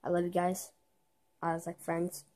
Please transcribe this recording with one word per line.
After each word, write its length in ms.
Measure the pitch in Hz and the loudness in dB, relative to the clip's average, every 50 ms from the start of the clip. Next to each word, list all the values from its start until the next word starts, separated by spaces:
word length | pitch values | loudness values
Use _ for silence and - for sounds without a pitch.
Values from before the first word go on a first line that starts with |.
| - | 0
I 60 | 131 | 2
love 160 | 175 175 175 | 2 2 2
you 60 | 175 | 2
guys. 420 | 175 180 175 180 185 196 - - _ _ _ _ _ _ _ _ _ _ _ _ _ _ | 2 2 2 2 0 -2 -6 -12 _ _ _ _ _ _ _ _ _ _ _ _ _ _
I 140 | - 170 165 | 0 0 0
was 120 | 165 165 | 0 -2
like 140 | 170 170 - | -6 -8 -8
friends. 440 | - - 170 165 175 180 - - - _ _ | -4 -2 0 0 0 -2 -4 -8 -14 _ _